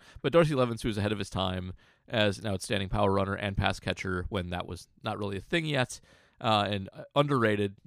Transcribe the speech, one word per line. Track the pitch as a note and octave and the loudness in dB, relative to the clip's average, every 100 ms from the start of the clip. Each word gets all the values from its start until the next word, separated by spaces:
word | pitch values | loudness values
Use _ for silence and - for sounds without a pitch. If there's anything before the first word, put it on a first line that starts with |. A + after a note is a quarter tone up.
| - - | -18 -6
but | C#3+ | 4
Dorsey | E3 D#3+ C#3 | 6 6 4
Levens, | B2 A2+ | 2 0
who | B2+ | -2
was | G#2 | 0
ahead | G#2 | 0
of | G#2 | 0
his | G2 | -4
time | - F#2 F#2 F2+ - _ _ - | -2 -2 -2 -6 -12 _ _ -4
as | A#2 G#2 F#2+ | 2 2 0
an | G#2 | -4
outstanding | F#2+ - G#2 G2 | -6 -2 -4 -2
power | G#2 G#2 | 0 2
runner | G2 G2 | 2 0
and | G2 G2+ G2 | -2 -4 0
pass | G2+ F#2+ | -2 -2
catcher | - F#2 F#2+ F#2 F2 | -4 -4 -4 -4 -4
when | G#2 F2 | -4 -4
that | F2+ F2+ | -6 -8
was | F#2 - _ | -12 -14 _
not | A2+ G2+ | -8 -6
really | G2+ G2 | -6 -8
a | |
thing | - E3+ D#3 | -4 -2 0
yet, | C#3 B2+ - - - _ _ | -2 -2 -6 -18 -20 _ _
uh, | B2 G#2+ G2+ | 0 2 2
and, | G2+ F#2+ | -2 -6
uh, | - - C#3 | -14 -2 0
underrated, | D3 C#3 A2 G#2 G2+ G2+ | 2 4 4 4 0 -4